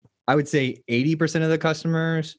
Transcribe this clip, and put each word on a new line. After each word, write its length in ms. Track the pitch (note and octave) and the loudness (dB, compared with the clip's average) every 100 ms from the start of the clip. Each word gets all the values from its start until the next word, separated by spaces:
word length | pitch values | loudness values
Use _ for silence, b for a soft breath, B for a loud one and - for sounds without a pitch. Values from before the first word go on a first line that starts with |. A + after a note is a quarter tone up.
| _ _ - | _ _ 0
I 80 | |
would 140 | D3 C#3+ | 0 2
say 340 | D3 C3 - - | 0 0 -4 -2
eighty 280 | A#2 C#3 D#3+ | 0 2 0
percent 280 | D#3+ E3 | 0 0
of 60 | D#3+ | 0
the 80 | D#3+ | 0
customers, 760 | E3 D#3 E3 E3 E3 E3 D#3 | 0 -2 -2 0 0 -2 -4